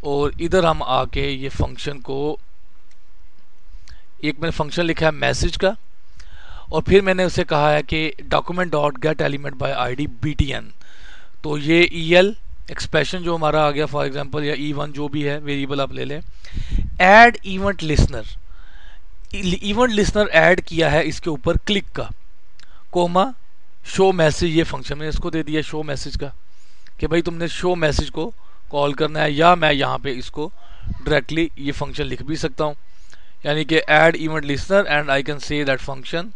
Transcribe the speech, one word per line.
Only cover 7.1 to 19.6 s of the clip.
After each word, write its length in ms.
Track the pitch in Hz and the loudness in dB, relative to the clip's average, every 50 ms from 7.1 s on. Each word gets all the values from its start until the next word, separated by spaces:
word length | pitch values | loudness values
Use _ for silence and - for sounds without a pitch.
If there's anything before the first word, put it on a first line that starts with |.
| 185 185 185 | 2 2 2
उसे 180 | 175 - - 180 | 0 2 0 0
कहा 280 | - 160 147 147 151 | 2 2 2 4 4
है 100 | 151 151 147 | 4 2 2
कि 280 | - 156 160 156 156 - - - 147 - | 0 -2 -2 -2 -2 -4 -6 -4 0 0
document 400 | 151 - - 175 180 180 175 156 | 0 0 0 -2 -2 -2 0 0
dot 260 | 151 147 147 143 - 147 | 0 0 0 0 0 0
get 200 | 156 156 - 160 143 | -2 2 2 2 2
element 300 | 143 143 143 139 139 131 139 | 2 -2 -6 -6 -6 -4 -2
by 100 | 135 139 - | -2 0 0
I 100 | 123 123 127 | -2 -2 -2
D 120 | 127 147 147 123 110 - | -2 -4 -4 -4 -2 -2
B 100 | 156 147 - | -2 2 2
T 100 | 151 135 135 113 | 2 2 2 -4
N। 120 | 113 113 - - - - - - - - - - - - - - - | -6 -6 -8 -8 -8 -8 -6 -6 -6 -6 -6 -8 -8 -8 -8 -6 -4
तो 140 | 156 151 151 | -2 -2 -2
ये 240 | 143 147 165 170 175 - - | 2 4 6 6 6 4 4
ई 200 | 170 160 160 170 | -2 0 4 6
एल 220 | 180 185 202 226 - - - - - - - | 6 6 6 2 -2 -6 -6 -6 -6 -6 -6
एक्सप्रेशन 480 | 156 - - - - 160 151 - - 185 | -6 -6 -6 0 0 0 0 0 -2 -4
जो 160 | 175 170 170 | -2 -2 -2
हमारा 300 | 165 160 151 151 156 156 147 | 0 0 2 2 4 2 2
आ 40 | |
गया 140 | 147 139 156 | 2 0 -2
for 220 | 139 135 147 143 139 | -2 -2 -2 -2 -2
example, 340 | 135 143 143 139 131 151 151 | -4 -4 -6 -4 -4 -4 -2
या 100 | 143 147 135 | -2 -2 -2
ई 140 | 143 147 147 | -4 -4 -2
वन 180 | 143 147 151 | -4 -4 -4
जो 160 | 147 139 147 147 | -4 -6 -6 -4
भी 160 | 139 151 147 | -2 -2 -2
है 140 | 143 143 151 | -2 -2 -4
वेरिएबल 420 | 147 143 143 139 139 135 143 139 | -4 -4 -4 -4 -2 -4 -2 -2
आप 120 | 135 131 131 | -2 -2 -4
ले 120 | 131 131 | -6 -6
लें, 160 | 131 143 156 180 - - - - - - - - - - - - - - - | -6 -6 -6 -6 -8 -8 -8 -6 -6 -4 -4 -2 0 0 0 0 0 2 4
add 360 | 180 185 202 220 233 240 226 - - 190 | 6 8 10 10 10 10 8 4 -4 -4
event 360 | 190 190 196 202 196 160 160 | -4 -2 0 -2 -2 -2 -2
listener, 420 | 156 151 135 - - 139 117 107 - - - - - - - - - - - - - - - - - - - - - - | 0 4 4 4 4 4 -2 -6 -6 -6 -6 -6 -6 -8 -8 -8 -8 -8 -8 -8 -8 -8 -8 -8 -8 -8 -8 -8 -6 -6
इवेंट 580 | 202 196 180 175 180 | -2 -2 0 -2 0